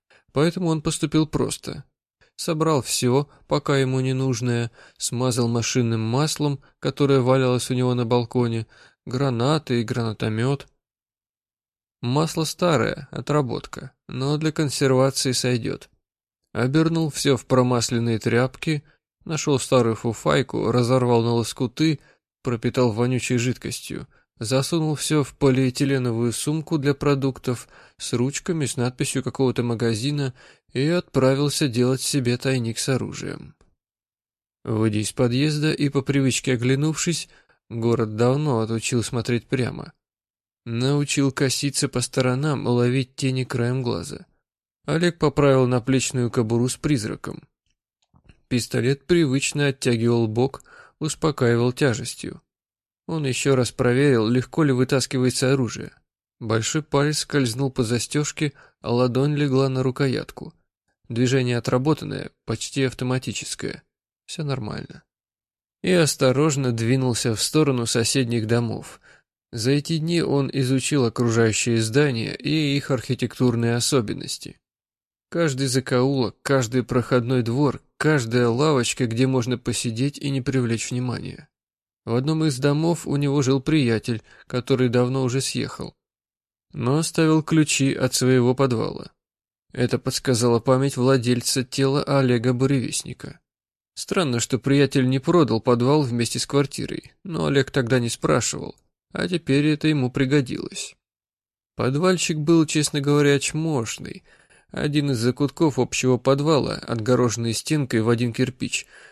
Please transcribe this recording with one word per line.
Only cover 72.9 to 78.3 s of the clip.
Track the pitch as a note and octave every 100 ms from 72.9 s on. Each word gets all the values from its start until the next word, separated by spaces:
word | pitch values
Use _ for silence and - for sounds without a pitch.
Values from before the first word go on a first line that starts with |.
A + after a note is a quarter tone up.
архитектурные | B2+ - A#2+ A#2 - B2+ A#2 A#2
особенности. | A#2+ - C3+ G#2 F2+ - - - - _ _ _ _ _ _ _
Каждый | E3+ D#3+ B2+ C3+
закоулок, | C3 - B2 C3+ C3+ G#2+ -
каждый | - C3+ A2+ B2+
проходной | A2 B2 - B2+ A#2 B2+
двор, | A2+ B2+ C#3+ - - _
каждая | D3+ D3+ A2+